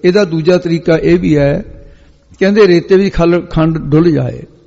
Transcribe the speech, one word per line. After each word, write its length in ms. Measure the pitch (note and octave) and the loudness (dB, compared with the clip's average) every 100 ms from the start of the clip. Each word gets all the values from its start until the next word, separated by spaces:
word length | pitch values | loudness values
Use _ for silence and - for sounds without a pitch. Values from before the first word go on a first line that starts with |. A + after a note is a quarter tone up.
| F3+ | 2
ਇਹਦਾ 180 | F#3 F#3+ | 0 -2
ਦੂਜਾ 320 | D#3+ D#3 F3+ | -2 0 0
ਤਰੀਕਾ 400 | F3 E3 E3+ D#3+ | 0 -4 0 0
ਇਹ 220 | D#3+ F3 | 0 0
ਵੀ 180 | F3 D3 | 0 0
ਹੈ, 260 | C#3+ D3 - - - - - _ _ - | 0 -2 -8 -18 -20 -20 -20 _ _ -2
ਕਹਿੰਦੇ 280 | G3 G#3 G3+ | 0 4 4
ਰੇਤੇ 280 | E3+ - F#3+ | 2 2 0
ਵਿੱਚ 200 | G3 - | 2 0
ਖਲ-, 260 | E3+ F3 | 0 0
ਖੰਡ 360 | - - D#3+ D#3+ | -2 -2 -2 -2
ਡੁੱਲ 340 | C#3 D3+ E3+ | 0 2 2
ਜਾਏ 320 | C#3+ B2 A#2+ - _ | 0 -4 -10 -18 _